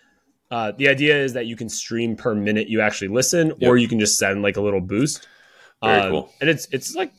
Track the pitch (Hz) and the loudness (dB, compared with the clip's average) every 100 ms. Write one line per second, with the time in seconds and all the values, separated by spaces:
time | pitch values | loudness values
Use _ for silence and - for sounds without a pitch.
0 | _ _ _ _ _ 120 110 101 139 135 | _ _ _ _ _ -6 -6 0 2 4
1 | 147 147 135 123 117 117 113 - - 117 | 2 2 0 -4 -6 -8 -8 -8 -6 -2
2 | 117 107 127 107 101 107 - 110 107 104 | -2 -2 -2 -2 0 0 0 0 0 -2
3 | 98 110 127 175 160 - 123 123 117 117 | -2 0 2 2 0 2 4 4 4 2
4 | 104 - 101 98 101 101 104 98 90 101 | 2 2 0 0 -2 0 0 -2 -2 -2
5 | 143 - - _ _ _ - _ 110 107 | -2 -4 -14 _ _ _ -20 _ 0 2
6 | 98 85 - _ 143 160 - 135 - 330 | 2 -2 -4 _ 0 0 -2 -8 -6 -6
7 | 370 | -8